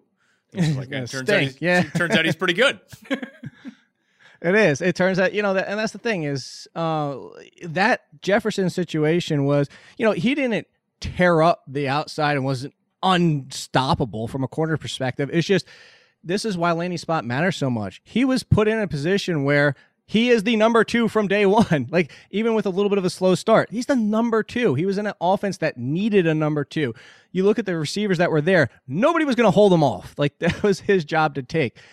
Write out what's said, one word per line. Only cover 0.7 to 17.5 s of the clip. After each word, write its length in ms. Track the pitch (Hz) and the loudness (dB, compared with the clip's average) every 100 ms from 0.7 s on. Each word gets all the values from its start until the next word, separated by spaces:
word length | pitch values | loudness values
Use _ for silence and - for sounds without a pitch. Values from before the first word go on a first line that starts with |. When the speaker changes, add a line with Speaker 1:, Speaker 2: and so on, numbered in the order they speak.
| 135 | -2
Speaker 2:
like, 120 | 127 | -6
Speaker 1:
Gonna 140 | 120 | -10
Speaker 2:
"It 60 | 120 | -8
turns 200 | 131 131 | -6 0
out 60 | 185 | 0
Speaker 1:
stink, 160 | 139 | 0
Speaker 2:
he's, 80 | 131 | -4
Speaker 1:
yeah. 200 | 165 180 | 0 0
Speaker 2:
it 120 | 170 170 | 0 -2
turns 200 | 170 202 | 0 0
out 80 | 160 | 0
he's 100 | 156 | 0
pretty 180 | 180 | -2
good." 260 | 175 262 104 _ - - | 2 0 -2 _ -16 -8
<laughs> 100 | 269 - - - - 269 - _ _ _ _ - - | -6 -8 -16 -20 -18 -20 -20 _ _ _ _ -20 -6
Speaker 1:
It 120 | 170 | 0
is. 260 | 208 185 139 | 4 4 2
It 140 | 180 170 | 0 0
turns 220 | 185 185 | 0 2
out, 160 | 185 | 0
you 80 | 202 | 0
know, 140 | 202 190 | 0 0
that, 120 | - | -2
and 120 | 202 | -4
that's 140 | 214 | -6
the 40 | 202 | -6
thing 260 | 240 190 | -6 -4
is, 440 | 147 139 - - - 170 | -4 -6 -8 -16 -12 -6
uh, 400 | 165 156 147 127 92 - - - | -4 -2 -4 -8 -14 -18 -20 -16
that 400 | 170 160 214 233 _ - | -6 0 0 0 _ -8
Jefferson 480 | 180 214 220 196 180 | 0 0 0 -2 -2
situation 760 | - 175 156 151 170 - 147 139 | -2 -2 0 2 0 0 0 2
was, 240 | 143 143 - - - | 0 0 -6 -18 -2
you 80 | 240 | 0
know, 60 | |
he 240 | 170 214 294 | 2 0 0
didn't 320 | 254 190 - _ _ - | -2 -2 -6 _ _ -14
tear 420 | - - 180 165 | -6 2 4 6
up 220 | 165 - - | 4 2 -4
the 200 | 135 135 | -4 -2
outside 460 | 143 - - 147 143 | -2 -4 -2 0 0
and 100 | 131 | -2
wasn't 300 | 131 139 - _ _ | -4 -6 -14 _ _
unstoppable 1300 | 185 180 170 147 131 - - 139 131 160 127 110 117 | 2 4 2 0 -6 -14 -2 0 2 0 -2 -6 -6
from 160 | 135 | -6
a 40 | 131 | -6
corner 300 | - 160 156 | -4 -2 -4
perspective. 540 | 123 - 127 - 139 | -6 -6 -6 -4 -4
It's 140 | 170 160 | -2 0
just, 180 | 190 - - - _ _ _ | 0 -2 -14 -20 _ _ _
this 220 | 156 202 226 | -8 -6 -4
is 120 | 180 | -2
why 160 | 170 | -2
landing 240 | 165 180 170 | -2 -4 -6
spot 260 | - 160 113 | -4 -4 -2
matters 300 | 127 185 | -2 -2